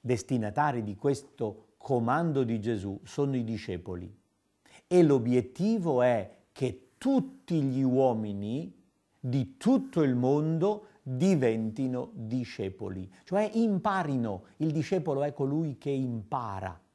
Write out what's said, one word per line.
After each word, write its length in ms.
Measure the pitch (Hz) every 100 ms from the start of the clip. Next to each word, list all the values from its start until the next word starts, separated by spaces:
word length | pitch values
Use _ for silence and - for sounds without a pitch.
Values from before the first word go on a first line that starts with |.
Destinatari 800 | 117 120 - 131 107 107 147 123
di 140 | 107 101
questo 640 | 143 139 - _ 110 101 - _
comando 640 | - 127 117 143 170 139
di 180 | 123 113
Gesù 380 | 104 110 98 98
sono 320 | - - 143 131
i 80 |
discepoli 680 | 113 110 - 90 87 87 90 104 _ _ _ _ _ - _
e 140 | 180
l'obiettivo 960 | 165 139 117 123 123 - 196 226 170 127
è 260 | 123 117 92 - _
che 400 | - 127 98 - _
tutti 640 | 262 269 - - - 165
gli 200 | 135 131
uomini 920 | 131 127 131 113 107 98 101 123 170 - _ _ _ _
di 360 | 127 131 127 -
tutto 460 | 208 269 - -
il 140 | 147 123
mondo 720 | 127 143 156 160 190 208 - _
diventino 1080 | - 127 185 175 127 113 110 110 131 127 -
discepoli, 960 | 165 110 127 120 - 98 95 98 95 92 -
cioè 260 | - 190 214
imparino. 920 | 220 226 190 214 190 165 135 117 95 - _
Il 160 | 156
discepolo 500 | 151 139 190 160 139
è 100 | 143
colui 460 | 139 135 147 160 131
che 120 | 143
impara. 920 | 139 131 117 104 139 117 95 95 90 _